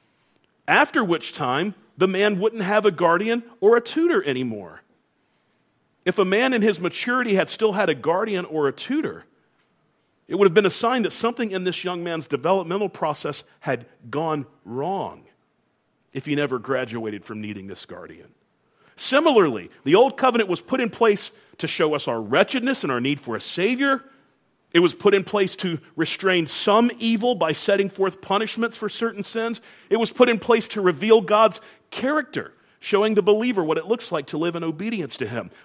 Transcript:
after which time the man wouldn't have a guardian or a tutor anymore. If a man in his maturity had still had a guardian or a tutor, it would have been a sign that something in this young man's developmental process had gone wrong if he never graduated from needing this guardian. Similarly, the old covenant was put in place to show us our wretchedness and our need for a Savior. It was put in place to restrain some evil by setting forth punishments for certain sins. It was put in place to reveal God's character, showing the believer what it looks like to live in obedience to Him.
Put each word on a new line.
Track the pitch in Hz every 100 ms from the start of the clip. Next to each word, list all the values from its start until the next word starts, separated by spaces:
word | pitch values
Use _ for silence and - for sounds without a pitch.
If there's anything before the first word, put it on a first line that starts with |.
| _ _ _ _ _ _ -
after | 190 294 302
which | 202 160 -
time | - 135 135 202 - _ -
the | 190
man | 185 208 190
wouldn't | 214 226
have | 185 208 208
a |
guardian | 165 170 175 214 240 233 -
or | 196 233
a |
tutor | 233 311 339 240
anymore. | 143 127 127 107 90 76 _ _ _ _ _ _ _ _ _ _ _ _ 175
If | 185
a | 185
man | 202 262
in | 247
his | 214 170
maturity | 175 - 240 254 240 190
had | 160
still | - 220
had | 196 190
a | 139
guardian | 143 175 220 190 180
or | 156 139
a |
tutor, | 127 - 285 233 85 - _ _ _ _ _ _ _ _ _ -
it | 180
would | 196
have |
been | 175 190
a |
sign | - 233 254
that | 180
something | - 233 240 226
in | 190
this | 180 170
young | 180 180
man's | 170 165 143
developmental | 139 151 190 165 190 202
process | - 165 - 160 143 - _
had | - 123 120 _ 120
gone | 143 165 156 131 _
wrong | 92 120 151 190 107 78 _ _ _ _ _ _ _ _ _
if | 135 151
he | 143
never | 143 127
graduated | 113 131 123 117 110 104 92
from | 107
needing | 107 104 95
this | 90 -
guardian. | 90 82 82 82 _ _ _ _ _ _ -
Similarly, | - 269 320 240 165 107 85 -
the | 139 185
old | 262 -
covenant | 262 233 196
was | 170
put | - 262
in | 233
place | - 233 208 - _ _ -
to | 160
show | - 160
us | 147 -
our | 117
wretchedness | 104 143 196 262 240 254
and | 170
our | 123
need | 131 143
for | - 107
a |
Savior. | - - 190 254 277 269 - _ _ _ _ _ _
It | 170
was | 175
put | - 202
in | 196
place | - 208 190 -
to | 185 160 - -
restrain | 160 - 190 180 156
some | - - 208 240 240
evil | 226 226 247 220
by | 214
setting | - - 196 196
forth | - 190 -
punishments | - 196 220 - 226 -
for | 214
certain | - 233 196
sins. | - 226 226 220 - - -
It | 233
was | 226
put | - 247
in | 226
place | - 233 -
to | 214
reveal | 185 143 214 220
God's | 185 208 220 - - - _
character, | - 254 302 277 139 92 _ _ _
showing | - 196 214 208
the |
believer | 196 214 247 202
what | 156 156
it | 170
looks | 240 -
like | 165 139
to | 151
live | 170 170
in |
obedience | 165 156 214 226 143 -
to | 110
Him. | 117 87 -